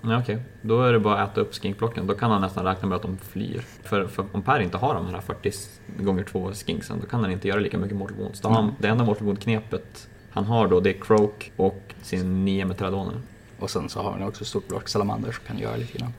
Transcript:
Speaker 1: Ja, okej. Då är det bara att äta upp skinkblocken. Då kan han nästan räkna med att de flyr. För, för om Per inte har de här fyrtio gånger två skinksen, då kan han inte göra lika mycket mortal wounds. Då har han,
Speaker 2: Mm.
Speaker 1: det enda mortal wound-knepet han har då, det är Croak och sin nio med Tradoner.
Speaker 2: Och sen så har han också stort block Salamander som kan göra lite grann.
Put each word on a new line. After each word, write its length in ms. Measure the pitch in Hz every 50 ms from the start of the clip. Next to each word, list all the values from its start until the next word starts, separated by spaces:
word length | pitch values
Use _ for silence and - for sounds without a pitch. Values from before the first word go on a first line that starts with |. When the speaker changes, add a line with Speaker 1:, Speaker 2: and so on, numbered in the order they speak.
Speaker 1:
Ja, 180 | - 113 113 120
okej. 180 | 123 - 104 117 123 - - -
Då 200 | - 107 113 120
är 120 | 127 123 120
det 60 | 113
bara 220 | 101 104 104 101
att 100 | 104 101
äta 100 | - -
upp 120 | 107 - -
skinkblocken. 520 | - - 98 101 - 113 113 - - 87
Då 60 | 95 101
kan 180 | - - 117
han 100 | 110 101
nästan 240 | 95 92 95 95 92
räkna 220 | 92 92 90 -
med 80 | 98 90
att 60 | 87
de 160 | - 90 95
flyr. 440 | 95 - - - 95 107 - - - 120 - - - -
För, 240 | - - 101 95
för 180 | 90 - - 95 101
om 100 | - 101
Per 180 | 95 - 139 139
inte 180 | 101 87 87
har 160 | 95 113 139 143
de 120 | 92 87
här 160 | 90 90 92
fyrtio 300 | 95 - - - - - - - - - - - - - -
gånger 260 | - 95 101 95 92 87
två 280 | - - 95 92 98 101
skinksen, 460 | 107 - - 82 - - - - -
då 60 | -
kan 140 | - - 120
han 100 | 110 95
inte 160 | 92 92 -
göra 120 | 104 98 104
lika 180 | 104 - -
mycket 200 | 90 92 98 101
mortal 200 | 98 95 95 98
wounds. 240 | 101 101 95 - -
Då 60 | - 110
har 60 | 113
han, 80 | 113 107
Speaker 2:
Mm. 120 | 104 - -
Speaker 1:
det 80 | -
enda 160 | 104 110 120 120
mortal 240 | 110 104 - 107
wound-knepet 800 | 101 98 101 - 120 113 107 107 - - 92 - - - - - - - - - -
han 140 | - 98 101
har 220 | 104 117 117 107
då, 120 | 92 92 90
det 100 | 92 101
är 120 | 92 -
Croak 500 | - - 110 107 104 104 - - - - -
och 240 | - 92 95 - - - - - -
sin 440 | - - - 92 92 92 92 95 95
nio 200 | 98 95 98 95
med 120 | 92 90
Tradoner. 380 | 90 98 92 95 98 95 92 92 113 127 - - - - - - -
Speaker 2:
Och 100 | - 95
sen 200 | - - - -
så 120 | - -
har 100 | 101 104
han 120 | 98 95 95
också 220 | 101 101 - -
stort 220 | - - 101 -
block 200 | - 90 95 - -
Salamander 420 | - 107 98 101 110 110 110 117
som 120 | 120 - -
kan 100 | - 113
göra 180 | - - - -
lite 220 | 117 117 117 -
grann. 160 | 123 120 123 -